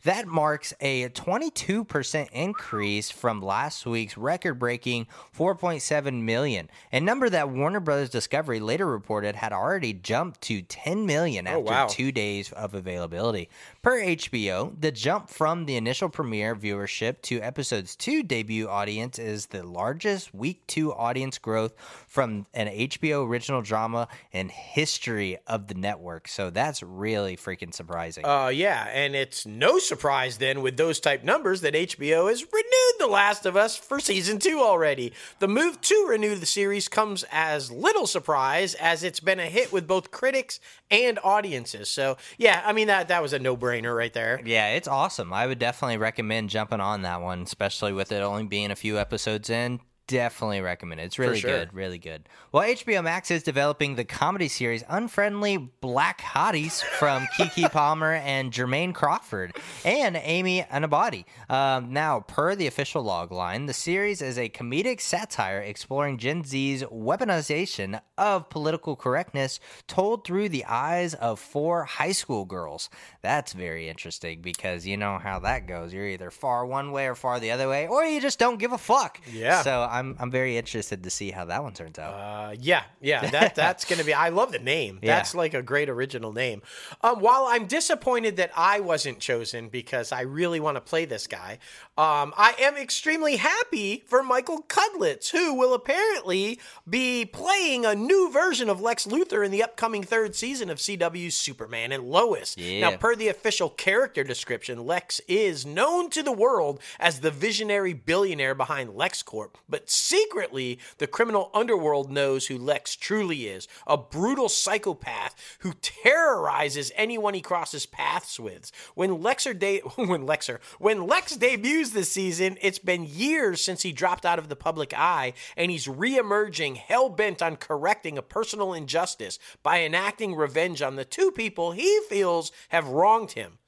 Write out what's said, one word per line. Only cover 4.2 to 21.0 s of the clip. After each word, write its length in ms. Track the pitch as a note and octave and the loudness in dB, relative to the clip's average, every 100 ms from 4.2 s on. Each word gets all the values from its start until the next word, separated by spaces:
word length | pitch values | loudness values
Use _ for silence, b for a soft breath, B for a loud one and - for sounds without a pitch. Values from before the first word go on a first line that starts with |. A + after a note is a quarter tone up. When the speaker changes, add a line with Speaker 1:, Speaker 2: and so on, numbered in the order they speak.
| A#2+ F3+ F3+ B2+ A#2+ A#2+ B2+ A#2+ A2+ B B | -2 0 0 0 -2 -2 -2 -4 -4 B B
Speaker 1:
four 240 | - E3+ F3+ | -2 0 2
point 260 | F3 D#3+ | -2 -2
seven 440 | - D3+ C#3 B2 A2+ | 0 0 0 -2 0
million, 440 | A#2 C#3+ G#2 D#2+ B B | 2 2 -2 -6 B B
a 80 | B2 | 0
number 300 | F3 B3+ B3+ | 2 2 4
that 200 | F#3 C#3+ | 2 0
Warner 300 | B2+ C#3+ G3+ | 0 0 0
Brothers 300 | E3 C#3+ C3+ | 0 0 0
Discovery 500 | A#2+ - C#3 D#3 A2+ | -2 0 -2 0 -2
later 260 | G#2+ D3 F#3 | 0 0 0
reported 500 | A2+ G2+ G#2+ G#2 G#2 | -2 -2 -2 -2 -4
had 180 | A2 | -4
already 400 | G2 A#2+ F#3+ C3+ | -2 0 0 -2
jumped 480 | G2 - A2+ F3 - | -4 -2 -2 -2 -6
to 200 | - G#2 | -6 -6
ten 440 | - - - G3 G#3 | -6 -10 -4 -2 2
million 420 | D3 E3+ G#2+ F2+ | 2 2 -2 -2
Speaker 2:
Oh, 40 | |
Speaker 1:
after 120 | E3+ | -2
Speaker 2:
wow. 240 | G#2+ A#2+ A#2+ | 2 2 2
Speaker 1:
two 240 | G2+ C3 | 2 0
days 400 | B2+ G#2 G2+ G2 | 0 -2 -2 -6
of 220 | - G#2+ | -8 -8
availability. 760 | G2+ F#2 F2 E2+ E2+ A2+ G#2+ E2 B B B | -6 -6 -6 -6 -2 -2 -2 -6 B B B
Per 160 | A#3 B3+ | 0 2
H 320 | G3 E3 - | 0 -2 -2
B 200 | B2 G2+ | -2 -2
O, 220 | F#2 C#3 D#3 | -2 -4 -2
the 140 | D3+ | -4
jump 380 | A#2+ A#2+ G3 - | 0 0 0 -4
from 360 | - D#3 E3+ D#3 | -2 0 0 -2
the 120 | B2+ | -2
initial 320 | A2+ B2+ F3+ | -2 -2 -4
premiere 440 | - C3 A2 G#2+ A2+ | -2 -4 -2 -2 -2
viewership 680 | G#2 G2+ G2+ - A2+ - | -4 -4 -4 -2 -4 -4
to 180 | - A#2+ | -4 -4
episode's 540 | G#2+ C#3+ C3+ A2 F#2 - | -4 -6 -4 -4 -6 -8
two 280 | - D#4 | -2 -2
debut 440 | G#3+ A#2+ G#2+ A2 G#2+ | 0 -4 -2 -4 -2
audience 520 | G2+ G#2 G#2+ A#2+ B2 | -2 -2 -4 -6 -8
is 280 | A2+ G#2+ - | -6 -6 -8
the 160 | G2 | -10
largest 680 | F2 F2 G#2 D#3 G#3+ G3 - | -10 -4 -2 -2 -2 -2 -4
week 320 | F#2+ C3 F3+ - | -6 -6 -6 -6
two 260 | - D#3 | -2 -2
audience 440 | B2 | 0